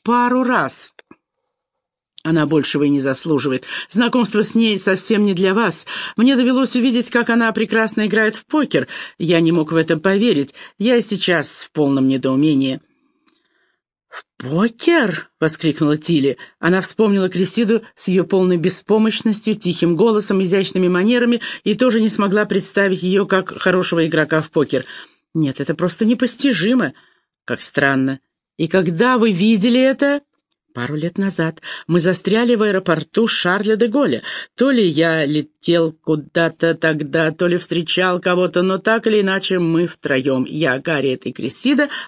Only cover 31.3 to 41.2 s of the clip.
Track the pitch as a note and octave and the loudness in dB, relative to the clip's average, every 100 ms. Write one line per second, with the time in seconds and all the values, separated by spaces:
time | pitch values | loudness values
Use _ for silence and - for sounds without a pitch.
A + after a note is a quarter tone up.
31.3 | E3 D#3+ D#3+ - - - F3 E3+ F3+ - | -2 -2 -4 -12 -12 -2 0 0 -2 0
32.3 | A3 A#3+ A#3 G#3+ F#3+ F#3 D#3+ - - A3+ | 0 2 2 2 0 0 -2 -2 -2 0
33.3 | - F3 G3 G#3 G#3+ A#3 B3 A#3+ F#3 - | 0 -2 0 0 0 2 2 0 -2 -6
34.3 | - - - C4 B3+ F#3 D3 E3 D#3+ C#3+ | -14 -10 -2 2 2 2 2 2 2 0
35.3 | D3+ D3+ _ - E3+ E3 D#3 - D#3 C#3 | -2 -4 _ 0 0 0 -2 -4 -4 -2
36.3 | F3 E3 - E3 D#3+ D#3+ D#3 D3 E3 D#3+ | -2 -2 0 -2 0 0 -2 -2 -2 -2
37.3 | D#3+ F3 F3 - E3+ D#3+ - F#3 F3+ F3+ | 0 -2 -2 -2 -4 -2 0 0 0 0
38.3 | F3+ F3+ F3+ F#3+ F#3+ G#3+ A3+ A3 G#3+ G3 | 0 0 0 0 0 0 0 2 0 0
39.3 | F#3+ F#3+ F#3 E3 E3 E3+ - D3 C3 C3 | -2 -2 -2 0 0 -2 -4 -4 -2 0
40.3 | C3 C3 D3+ D#3 B2+ E3+ D3+ C3+ B2+ | -2 -2 -2 -2 -2 -2 -2 -2 -4